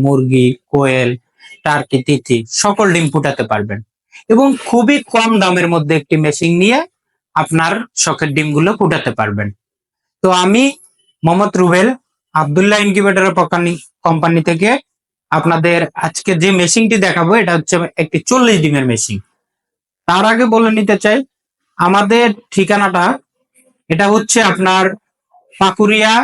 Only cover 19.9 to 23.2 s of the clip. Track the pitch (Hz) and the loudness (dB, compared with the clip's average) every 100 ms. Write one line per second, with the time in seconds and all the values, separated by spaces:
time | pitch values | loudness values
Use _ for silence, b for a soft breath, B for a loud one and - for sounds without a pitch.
19.9 | _ - 180 214 226 240 220 226 220 208 | _ -2 0 2 2 2 2 2 0 0
20.9 | 202 208 226 269 _ _ _ _ - 175 | 0 0 0 -2 _ _ _ _ -2 0
21.9 | 196 202 233 240 208 _ - 185 202 196 | 2 2 2 2 -2 _ -2 0 0 0
22.9 | 185 175 262 | 0 -2 -2